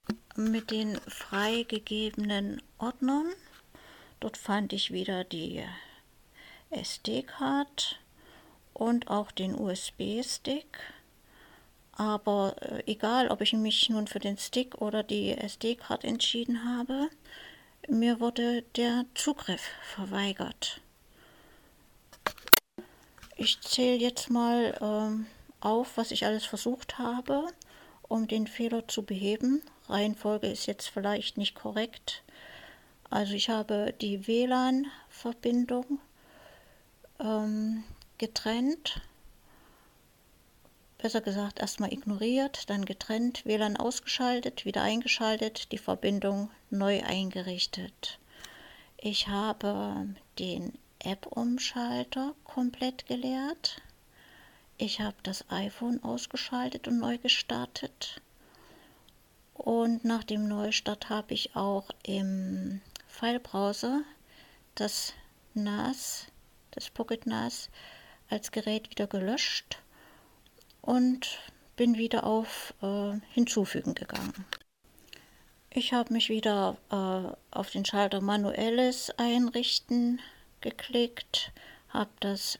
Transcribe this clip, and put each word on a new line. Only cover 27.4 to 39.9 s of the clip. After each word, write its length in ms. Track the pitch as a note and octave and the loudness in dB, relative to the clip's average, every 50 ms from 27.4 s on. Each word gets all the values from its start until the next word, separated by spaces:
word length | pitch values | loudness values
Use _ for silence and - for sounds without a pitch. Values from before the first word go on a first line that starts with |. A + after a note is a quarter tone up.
| D#4+ F4 - - - - - - - - - - - | 2 -2 -6 -10 -20 -20 -20 -20 -20 -20 -20 -20 -4
um 260 | - A3+ A3+ A3 A3 | -2 0 0 2 2
den 180 | A3 A3 A3 | 2 0 0
Fehler 400 | - - - A#3 A#3 A#3 A3+ A3+ | -2 -2 -2 0 0 0 -2 -2
zu 160 | - - G#3+ G3+ | -2 -4 -4 -2
beheben. 580 | - G3 F#3+ G3 G3+ G#3+ A3 B3 B3+ C#4 D4+ - - - - - - | -2 -4 0 0 0 0 2 4 4 2 2 0 -6 -20 -20 -6 -2
Reihenfolge 580 | G3 G3+ G#3 G#3+ G#3 - - G#3 G#3+ G#3 A3 | 0 2 2 2 0 0 0 0 0 2 0
ist 180 | G3+ G3+ - - | -2 -2 -2 -4
jetzt 220 | G#3 G3 - - | -4 -4 -4 -6
vielleicht 500 | - - G3+ G3 G3+ G#3 G#3+ - - - | -6 -4 -2 0 0 0 0 -2 -4 -2
nicht 180 | G#3 G3+ - - | -2 -2 -2 -4
korrekt. 680 | - - G#3+ G#3 G#3+ A#3 A3+ - - - - - - - - - - - - - - - - - - - - - - - - | -4 -8 -4 -2 -2 -2 -4 -6 -12 -10 -10 -10 -10 -14 -20 -20 -20 -20 -18 -18 -18 -18 -20 -20 -20 -20 -20 -20 -20 -8 -2
Also 240 | A3 G#3 G#3 G3 G3+ | 0 0 0 0 0
ich 160 | G3+ - - | 0 2 2
habe 440 | A3+ G#3+ G#3 - G#3 G#3 G#3+ A#3 A3+ - | 2 0 2 0 0 2 2 0 -2 -2
die 280 | G#3+ G3+ G3+ G3 G3 | -4 -2 -2 -2 0
W 180 | A3+ A3+ A#3+ B3 | 2 4 4 4
lan-Verbindung, 1500 | B3+ B3+ B3+ B3+ C4 C4 C4+ C#4 C#4 - - - - - - - A#3 A#3+ - - A#3+ A#3+ B3 A#3+ - B3 B3 B3+ - C#4+ C#4 - - - - - - - - - - - - - - - - _ _ _ _ - - - - | 4 4 4 4 4 4 2 0 -2 -6 -14 -20 -20 -20 -8 -6 -6 -6 -2 0 2 4 4 4 2 0 -2 0 -2 -4 -4 -4 -14 -20 -20 -20 -20 -20 -20 -20 -20 -20 -20 -20 -20 -20 -20 _ _ _ _ -20 -20 -8 -4
ähm, 640 | B3+ G#3+ A3 G#3+ G#3+ G#3+ G#3+ G#3+ G#3+ A3 A3 A3 A3 - - - - - - | -2 0 2 2 2 0 0 0 0 0 -2 -2 -4 -10 -16 -18 -18 -20 -6
getrennt. 840 | - A3+ A3+ - - - A3 A3+ A#3+ B3+ C#4+ E4 - - - - - - - - - - - - - - - - - - - - - - - | -4 -4 -4 -4 -2 -2 0 2 4 4 2 2 0 -2 -4 -4 -4 -8 -10 -20 -20 -20 -20 -20 -20 -20 -20 -20 -20 -20 -20 -20 -20 -20 -20